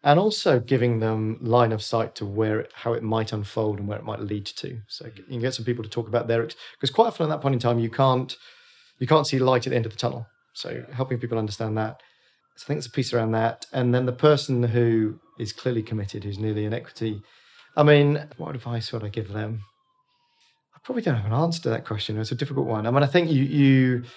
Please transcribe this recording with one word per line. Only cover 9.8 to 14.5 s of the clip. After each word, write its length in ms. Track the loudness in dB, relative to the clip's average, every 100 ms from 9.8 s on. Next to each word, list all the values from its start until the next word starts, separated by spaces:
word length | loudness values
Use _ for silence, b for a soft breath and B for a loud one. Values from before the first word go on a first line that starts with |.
| -2
of 60 |
the 40 | -4
tunnel. 300 | -4 -4 -12 _ _ -14
So 300 | -10 -10 -10
helping 260 | -6 -4 -4
people 200 | -4 -4
understand 360 | -4 -4 -4 -2
that. 240 | -4 -8 b b b b _ _
So 80 | -8
I 20 |
think 100 | -6
there's 80 | -4
a 60 |
piece 200 | -4 -2
around 180 | 0 0
that. 340 | 0 0 -2 -8
And 220 | -2 2 2
then 100 | 0
the 60 |
person 500 | 4 4 4 2